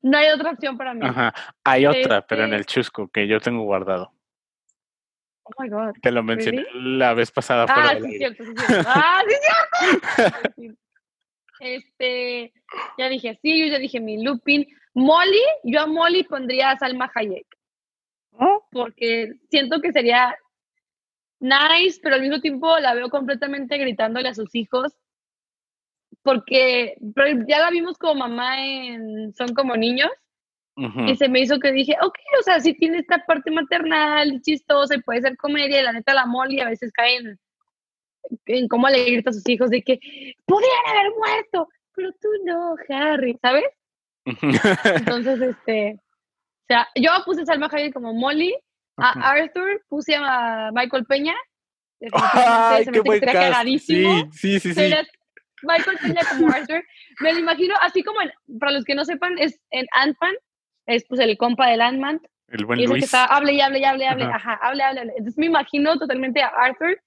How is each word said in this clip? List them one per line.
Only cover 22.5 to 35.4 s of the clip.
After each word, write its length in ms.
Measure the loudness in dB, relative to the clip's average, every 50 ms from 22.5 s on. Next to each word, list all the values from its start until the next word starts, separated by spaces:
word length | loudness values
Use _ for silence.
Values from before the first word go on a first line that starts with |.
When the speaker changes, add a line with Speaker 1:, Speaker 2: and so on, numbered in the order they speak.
| -4 -2 2 2 2
Speaker 1:
la 160 | 4 4 0 0
veo 160 | -2 -4 -4
completamente 680 | -4 -4 -4 -4 -4 -4 -4 -8 -8 -8 -6 -6 -4 -4
gritándole 500 | -2 -4 -2 -2 -4 -2 -2 -4 -6 -6
a 60 | -6
sus 180 | -6 -12 -6 -6
hijos. 400 | -8 -6 -4 -4 -4 -4 -4 _ _ _ _ _ _ _ _ _ _ _ _ _ _ _ _ _ _ _ _ _ _ _ _ -20 _
Porque, 720 | _ 0 0 0 -2 0 2 2 4 4 2 0 -2 -4 -8 -12 -14 -10 0
pero 280 | 2 2 2 2 0 0
ya 120 | 0 2 2
la 100 | 2 2
vimos 260 | 0 -2 -4 -4 -8
como 180 | _ -2 -2 -2
mamá 480 | -2 -4 -6 -6 -6 -4 -4 -4 -4 -6
en 680 | -6 -8 -8 -10 -12 -12 -12 -12 -10 -10 -10 -10 -12 -8
Son 180 | -8 -6 -4 -2
como 200 | -2 -2 0 0
niños. 360 | 0 0 0 0 0 0 -2 -2 _ _ _ _ _ _ _ _ _ _ _ _
Speaker 2:
Ujú. 320 | -10 -8 -8 -4 -2 0
Speaker 1:
Y 80 | 0 2
se 120 | 2 2
me 120 | 2 2 2
hizo 200 | 2 2 0 0
que 120 | 0 0
dije, 240 | 0 0 0 0 0 0 0
"Ok, 120 | -2 -2 -6 _ 0 0 2
o 40 | 2
sea, 160 | 2 2 4
sí 160 | 2 0 2
tiene 240 | 2 0 0 0 -4
esta 260 | 0 0 -2 -2 2
parte 240 | 0 -2 0 0 -4
maternal 840 | -4 -4 -2 -2 -2 -2 -2 0 0 0 0 2 2 0 0 0
y 100 | -2 -2
chistosa 520 | -2 -2 -4 -4 _ _ 2 2 2 2 -2
y 60 | -4
puede 200 | -4 -4 -4 -2
ser 140 | -2 -2 -4
comedia". 420 | -2